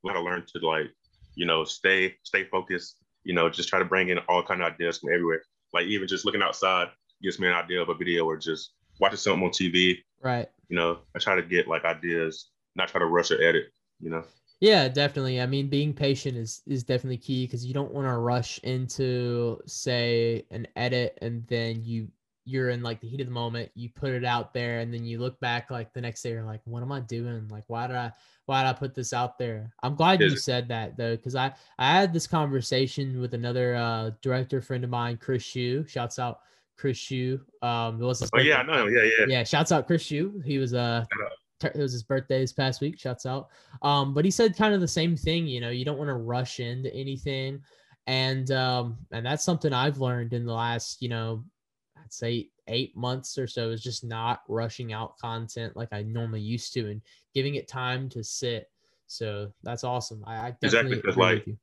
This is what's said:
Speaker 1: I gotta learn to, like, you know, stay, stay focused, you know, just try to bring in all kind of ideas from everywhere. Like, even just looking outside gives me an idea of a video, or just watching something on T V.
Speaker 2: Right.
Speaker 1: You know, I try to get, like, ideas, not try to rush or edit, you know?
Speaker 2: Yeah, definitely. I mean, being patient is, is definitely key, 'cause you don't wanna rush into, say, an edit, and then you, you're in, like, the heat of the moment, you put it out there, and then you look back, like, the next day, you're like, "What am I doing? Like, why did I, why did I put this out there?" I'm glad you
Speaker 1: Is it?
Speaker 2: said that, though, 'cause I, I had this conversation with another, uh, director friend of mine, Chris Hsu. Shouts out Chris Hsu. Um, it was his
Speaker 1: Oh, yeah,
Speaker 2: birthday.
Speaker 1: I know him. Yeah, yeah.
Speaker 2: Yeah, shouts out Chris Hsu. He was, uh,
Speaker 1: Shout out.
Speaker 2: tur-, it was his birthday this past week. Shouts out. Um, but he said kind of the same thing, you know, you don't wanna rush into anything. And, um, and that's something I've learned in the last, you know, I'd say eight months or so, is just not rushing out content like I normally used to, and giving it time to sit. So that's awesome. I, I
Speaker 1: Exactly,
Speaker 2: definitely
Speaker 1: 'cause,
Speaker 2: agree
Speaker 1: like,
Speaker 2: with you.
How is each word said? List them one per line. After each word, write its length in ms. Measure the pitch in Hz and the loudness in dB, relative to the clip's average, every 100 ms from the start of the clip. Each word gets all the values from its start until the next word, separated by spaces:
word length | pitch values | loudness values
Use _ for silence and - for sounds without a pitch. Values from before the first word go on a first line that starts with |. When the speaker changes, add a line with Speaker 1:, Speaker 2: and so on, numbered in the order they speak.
| 98 | -2
Speaker 1:
I 40 | |
gotta 120 | 92 | -2
learn 240 | 87 90 - | -2 -4 -6
to, 120 | 82 82 | -2 0
like, 240 | 80 78 _ _ _ - - | 0 -2 _ _ _ -20 -4
you 100 | 85 | 2
know, 180 | 80 80 | 2 0
stay, 520 | - 95 95 92 - | 0 4 4 2 -2
stay 200 | - 98 92 | -2 -2 0
focused, 520 | 95 90 87 - - _ _ | -2 -2 -6 -6 -20 _ _
you 100 | - | 0
know, 160 | 87 82 | 4 4
just 200 | - 87 | 2 0
try 100 | 95 | 2
to 60 | 90 | 4
bring 240 | 95 90 | 2 4
in 100 | 87 | 0
all 240 | - 87 | 2 0
kind 180 | 85 90 | 2 0
of 100 | 85 | -2
ideas 260 | 82 85 82 | 0 -2 -2
from 120 | - | 0
everywhere. 300 | 87 85 80 - _ _ | 2 2 0 -4 _ _
Like, 140 | 85 87 | -2 0
even 200 | 104 95 | -2 -2
just 160 | 92 104 | -2 0
looking 160 | 101 | 0
outside 460 | 95 - 95 92 87 _ _ _ | 0 2 2 2 0 _ _ _
gives 180 | 95 87 | -6 0
me 80 | 92 | 2
an 60 | |
idea 280 | 87 85 90 | 2 0 -2
of 80 | 85 | -2
a 60 | 82 | -2
video, 300 | 87 85 80 | 0 0 0
or 120 | 80 | -2
just 360 | 80 78 - _ _ _ | -4 -6 -8 _ _ _
watching 180 | 98 104 | 2 4
something 260 | 104 90 90 | 2 2 2
on 60 | |
T 180 | - 92 | 0 2
V. 340 | 90 92 90 _ _ | 6 4 4 _ _
Speaker 2:
Right. 300 | 131 120 - _ _ | -2 -2 -4 _ _
Speaker 1:
You 60 | 87 | 0
know, 240 | 85 82 - 87 | 0 0 -6 -4
I 40 | |
try 160 | - 95 | 2 2
to 60 | |
get, 240 | 85 90 85 | 2 0 2
like, 160 | 80 82 | 0 0
ideas, 680 | 80 85 85 80 80 - _ _ - | -2 -2 0 -2 -4 -18 _ _ -4
not 120 | 92 | -2
try 100 | 92 | 2
to 60 | 85 | 4
rush 240 | 85 85 | 4 4
or 100 | 78 | 4
edit, 300 | 82 80 - _ _ _ | 6 4 0 _ _ _
you 100 | 82 | -6
know? 120 | 82 82 _ _ _ | -6 -8 _ _ _
Speaker 2:
Yeah, 280 | 208 202 131 | 6 8 6
definitely. 540 | 131 143 143 131 127 | 2 0 0 -2 0
I 40 | 127 | 0
mean, 220 | 139 139 | 0 0
being 240 | 139 147 | 0 0
patient 440 | 143 143 135 143 123 | 0 0 0 -2 -4
is, 240 | 113 - - | -6 -10 -4
is 160 | 135 | -4
definitely 340 | 120 127 131 123 | 0 -2 0 -6
key, 280 | - 127 127 | -2 -2 -2
'cause 180 | 120 123 | -4 -4
you 80 | |
don't 180 | 135 143 | -4 -4
wanna 240 | 139 135 120 | -2 0 0
rush 420 | 120 123 117 - | 2 2 0 -6
into, 1000 | - 127 127 - 131 123 123 120 117 113 - | -4 -2 -2 -2 0 0 0 0 0 -4 -10
say, 800 | - - 123 120 117 117 113 - | -6 0 2 4 4 4 0 -4
an 160 | 110 - - | -10 -8 -2
edit, 400 | 123 123 120 - | 0 2 0 -2
and 240 | 117 117 117 | -6 -6 -2
then 360 | 117 113 113 | -2 0 -4
you, 260 | 113 113 110 _ _ _ 123 | -4 -6 -6 _ _ _ -6
you're 240 | 131 127 | -2 0
in, 120 | 120 | -2
like, 200 | 120 113 | -4 -6
the 60 | 113 | -8
heat 100 | 135 | -8
of 60 | 123 | -6
the 60 | |
moment, 380 | 120 117 117 113 - | -4 -4 -4 -8 -10
you 140 | 120 | -12
put 220 | - 139 | -6 -2
it 100 | 127 | -2
out 300 | 123 120 113 | 0 0 0
there, 260 | 127 120 117 | -4 -2 -2
and 140 | 117 | -4
then 100 | 117 117 | -6 -6
you 140 | 117 | -4
look 180 | 123 127 | -6 -4
back, 280 | 127 120 - | -2 -2 -4
like, 220 | 123 113 | -8 -8
the 60 | 131 | -8
next 200 | 120 113 | -8 -6
day, 80 | 123 | -6
you're 120 | 113 110 | -6 -6
like, 160 | 110 - | -10 -8
"What 160 | 120 | -8
am 100 | 123 | -6
I 80 | 139 | -6
doing? 460 | 117 117 120 117 107 | -6 -6 -4 -6 -8
Like, 160 | 107 - | -12 -8
why 200 | 117 123 | -6 -4
did 80 | 127 | -4
I, 160 | 117 - _ _ - | -6 -10 _ _ 0
why 180 | 135 | 2
did 60 | 131 | 2
I 40 | |
put 220 | 127 135 131 | 0 -6 -6
this 160 | 117 | -4
out 260 | 123 123 - | -2 -2 -2
there?" 360 | 123 110 110 - | -4 -4 -10 -4
I'm 120 | 127 147 | -4 4
glad 260 | 165 190 | 6 8
you 40 | 196 | 6
Speaker 1:
Is 60 | 139 | 4
it? 80 | |
Speaker 2:
said 260 | - 123 123 | 0 -2 -2
that, 260 | 117 107 - | -4 -6 -4
though, 200 | 117 113 | -2 -2
'cause 180 | 123 131 | -2 -2
I, 180 | 135 135 - - | -2 -4 -18 0
I 140 | 131 180 | 4 6
had 140 | 196 | 6
this 140 | 165 - | 2 0
conversation 920 | 165 147 135 117 131 131 - 135 127 | 0 2 0 0 2 2 -2 -4 -2
with 140 | 123 | -4
another, 420 | 120 120 123 123 120 | -2 -2 0 2 2
uh, 360 | 117 113 110 110 | 0 0 -4 -4
director 400 | 131 127 127 135 | -2 0 0 -4
friend 220 | - 127 123 | -2 -4 -2
of 40 | |
mine, 280 | 120 120 117 | -2 -2 -4
Chris 260 | - 127 - | -2 -2 -2
Hsu. 400 | 127 123 131 156 | -4 0 0 -2
Shouts 320 | 135 117 - | -4 -6 -4
out 200 | 120 113 _ _ _ _ | -6 -6 _ _ _ _
Chris 200 | 139 123 | -2 -2
Hsu. 420 | - 131 127 131 - _ | -4 -2 -2 -4 -8 _
Um, 400 | 120 120 117 113 | -2 0 -2 0
it 40 | 123 | -2
was 140 | 120 | 0
his 80 | 110 | 4
Speaker 1:
Oh, 60 | 117 | 6
yeah, 160 | 139 139 | 6 6
Speaker 2:
birthday. 40 | |
Speaker 1:
I 40 | |
know 240 | 135 147 107 | 4 2 6
him. 60 | |
Yeah, 100 | 120 | 6
yeah. 220 | 113 113 107 | 6 6 6
Speaker 2:
Yeah, 180 | 131 | 4
shouts 280 | 113 147 160 | 2 2 6
out 140 | 160 - | 4 4
Chris 160 | 165 - | 0 2
Hsu. 340 | 147 190 208 139 | -2 -2 -4 -2
He 120 | 139 | 0
was, 160 | 131 | 2
uh, 320 | 123 120 117 117 | 2 2 0 0
Speaker 1:
Shout 100 | 104 104 | -4 -4
out. 60 | - _ _ | -8 _ _
Speaker 2:
tur-, 100 | 147 147 | -4 0
it 60 | |
was 120 | 139 | -2
his 100 | 123 | -2
birthday 360 | 113 135 131 131 | -2 -2 2 0
this 100 | 131 | 2
past 280 | - 135 123 | 0 0 0
week. 180 | 147 - | -4 -4
Shouts 260 | 131 123 131 | -8 -6 -6
out. 240 | 135 - - _ 135 | -6 -8 -20 _ -2
Um, 300 | 143 143 139 | 2 4 2
but 120 | 139 180 | 2 2
he 60 | |
said 240 | 185 226 180 | 6 4 6
kind 160 | 214 202 | 4 4
of 60 | |
the 60 | 170 | 2
same 260 | - 165 165 | 2 2 2
thing, 300 | 165 165 165 | 2 0 0
you 140 | 123 | -4
know, 80 | 120 | -4
you 140 | 123 139 | -2 -2
don't 120 | 143 | -2
wanna 180 | 147 127 | -2 -2
rush 420 | 113 123 127 - | -2 -2 -2 -6
into 340 | 120 123 131 | -6 -4 -6
anything. 680 | - 135 135 147 135 135 139 - _ _ _ - | -6 -8 -6 -4 -4 -4 -8 -14 _ _ _ -2
And, 440 | 131 131 131 131 | 0 2 0 0
um, 460 | 131 127 123 120 113 - | 2 2 2 -2 -6 -8
and 140 | 117 120 | -6 -4
that's 180 | 151 - | -2 0
something 260 | 165 156 | 2 2
I've 260 | 127 139 135 | 2 2 2
learned 340 | 131 120 117 | 0 0 -2
in 120 | 120 120 | -2 -2
the 60 | |
last, 480 | 113 117 117 - - | -2 0 -2 -6 -8
you 60 | 123 | -4
know, 360 | 117 113 113 151 _ _ _ _ - | -4 -4 -6 -10 _ _ _ _ -20
I'd 140 | - | -20
say 380 | - 117 120 - _ - | -6 -4 -2 -6 _ -4
eight 280 | 120 131 - | -2 -2 -4
months 400 | 123 131 127 - | -4 -4 -6 -6
or 100 | 127 | -4
so, 220 | - 113 | -2 -2
is 100 | 113 | -4
just 200 | 123 113 | -6 -8
not 380 | 117 113 117 120 - | -8 -4 -2 -2 -2
rushing 420 | 110 117 - 117 | -2 -2 -6 -8
out 240 | 110 113 - | -8 -10 -10
content 560 | 117 113 113 117 113 - | -8 -6 -6 -8 -8 -8
like 120 | 117 | -8
I 100 | 104 | -6
normally 380 | 107 113 117 110 | -4 -4 -4 -4
used 320 | 107 117 - | -4 -4 -4
to, 160 | 131 107 | -6 -4
and 120 | 107 _ _ _ | -8 _ _ _
giving 220 | 135 135 143 | -2 -2 -4
it 120 | - | -8
time 400 | 127 127 127 135 | -6 -4 -4 -6
to 140 | 123 | -8
sit. 460 | 107 - 127 113 - _ _ _ _ | -8 -6 -4 -4 -8 _ _ _ _
So 460 | - 110 104 104 - | -8 -6 -6 -8 -10
that's 200 | - 120 127 | -10 -6 -4
awesome. 380 | 123 - 110 104 | -4 -4 -12 -10
I, 80 | 113 120 | -8 -8
I 80 | 123 | -2
Speaker 1:
Exactly, 0 | |
Speaker 2:
definitely 360 | - 117 127 113 | 2 4 4 0
Speaker 1:
'cause, 160 | 98 90 | 0 4
Speaker 2:
agree 20 | |
Speaker 1:
like, 200 | 92 90 | 4 4
Speaker 2:
with 80 | 107 | -2
you. 100 | 107 | -12